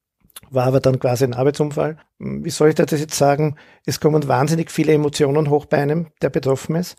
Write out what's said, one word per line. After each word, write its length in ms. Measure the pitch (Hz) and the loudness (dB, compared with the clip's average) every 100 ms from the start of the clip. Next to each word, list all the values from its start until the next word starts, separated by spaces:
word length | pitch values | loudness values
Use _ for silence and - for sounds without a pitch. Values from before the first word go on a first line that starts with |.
| _ _ _ - - | _ _ _ -20 -8
War 160 | 127 127 | -2 2
aber 140 | 135 | 2
dann 200 | 131 131 | 2 2
quasi 240 | 131 120 | 0 0
ein 100 | 131 | 0
Arbeitsunfall. 640 | 123 135 143 151 147 151 156 _ - | 0 0 0 -2 -2 -4 -6 _ -14
Wie 300 | 131 135 156 | -10 -8 -6
soll 200 | - 156 | 2 2
ich 60 | 156 | 4
das 160 | 165 | 0
jetzt 240 | 151 156 - | -2 -4 0
sagen? 400 | 139 143 156 143 - _ - | 2 2 0 -4 -14 _ -8
Es 140 | - | -2
kommen 280 | 156 151 139 | 0 2 0
wahnsinnig 440 | 127 151 165 - | 0 0 0 -2
viele 220 | - 151 | -2 2
Emotionen 560 | 151 147 - 143 147 143 | 2 2 0 0 2 2
hoch 160 | 147 147 | 0 0
bei 120 | 147 | -2
einem, 300 | 143 160 165 - | 0 -2 -6 -4
der 80 | 143 | -4
betroffen 460 | 160 131 131 - 160 | -2 -2 -2 -2 -4
ist. 220 | 180 | -4